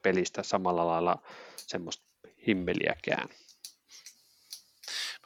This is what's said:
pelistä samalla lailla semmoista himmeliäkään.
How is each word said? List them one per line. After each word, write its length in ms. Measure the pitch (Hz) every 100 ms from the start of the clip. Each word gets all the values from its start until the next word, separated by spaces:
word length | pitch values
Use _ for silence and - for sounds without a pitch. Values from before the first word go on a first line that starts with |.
pelistä 400 | 98 92 90 -
samalla 440 | 95 104 92 87 85
lailla 360 | 82 87 87 - - - -
semmoista 480 | - 95 85 - _ _ - - -
himmeliäkään. 800 | 95 87 - - - - - 60 - - - - - _ - - - _ _ _ - - _ - - - -